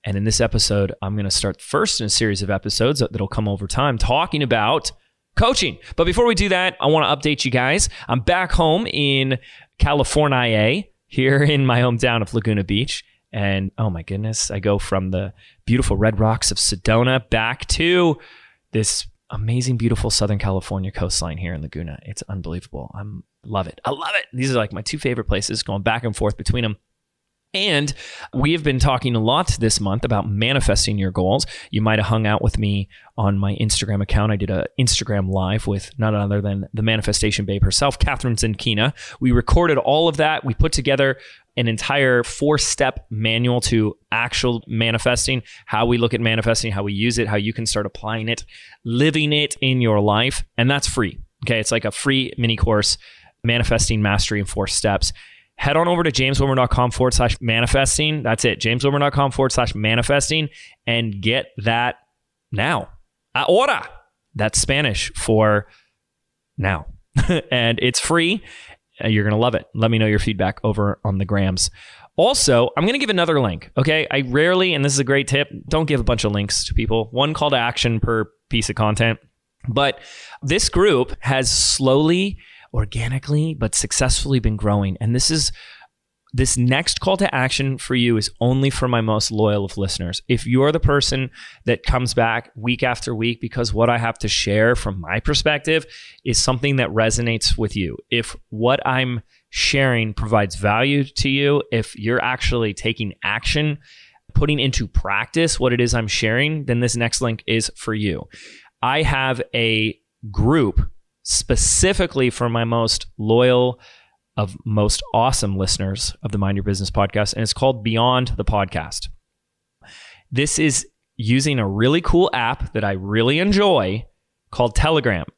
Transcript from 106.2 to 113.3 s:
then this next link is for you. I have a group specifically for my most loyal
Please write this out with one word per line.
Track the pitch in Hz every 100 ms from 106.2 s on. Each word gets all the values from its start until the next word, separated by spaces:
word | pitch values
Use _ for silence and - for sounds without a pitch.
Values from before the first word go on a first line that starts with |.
| 110 117 147 156 131
then | 120
this | 120 117
next | 117 -
link | 123 110 -
is | 113 -
for | - -
you. | 107 104 80 - - - - - _
I | 123 143
have | 143 135 131 123 -
a | 123 113 110 90 - _ _ 110
group | 101 113 160 110 - - - _ _
specifically | - - - 120 - - 185 202 175 135 127
for | - 120
my | 117
most | 117 117 110 - - -
loyal | 107